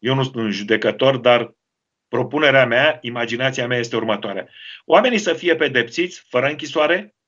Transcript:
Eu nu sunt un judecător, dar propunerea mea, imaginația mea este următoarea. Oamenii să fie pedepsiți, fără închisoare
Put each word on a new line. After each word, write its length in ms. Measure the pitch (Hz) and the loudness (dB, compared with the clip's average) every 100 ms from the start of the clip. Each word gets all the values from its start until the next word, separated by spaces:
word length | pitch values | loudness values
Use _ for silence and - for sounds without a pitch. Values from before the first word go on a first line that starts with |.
| 113 | 0
Eu 80 | |
nu 80 | 135 | 0
sunt 120 | 131 | -2
un 160 | 117 113 | -4 -6
judecător, 640 | 98 104 110 113 104 135 135 | -6 -2 0 0 2 2 2
dar 380 | 117 120 113 _ _ _ _ _ _ | 4 2 2 _ _ _ _ _ _
propunerea 580 | 120 123 139 151 135 127 | -4 -2 0 4 4 4
mea, 320 | 117 147 151 | 4 2 0
imaginația 680 | 120 120 120 117 131 131 120 | -6 -6 -6 -2 -2 -2 -2
mea 120 | 123 | -2
este 180 | 117 113 | -2 -4
următoarea. 520 | 113 104 104 95 - - - - | -2 -4 -4 -8 -10 -16 -20 -20
Oamenii 340 | _ 165 240 233 | _ 4 4 0
să 140 | 180 | -2
fie 240 | 160 175 160 | -2 0 0
pedepsiți, 680 | 147 123 117 139 180 180 _ | 2 0 -2 -2 -6 -6 _
fără 180 | 127 135 | -2 -2
închisoare 680 | 151 151 151 151 175 208 _ | -4 -6 -2 0 0 -4 _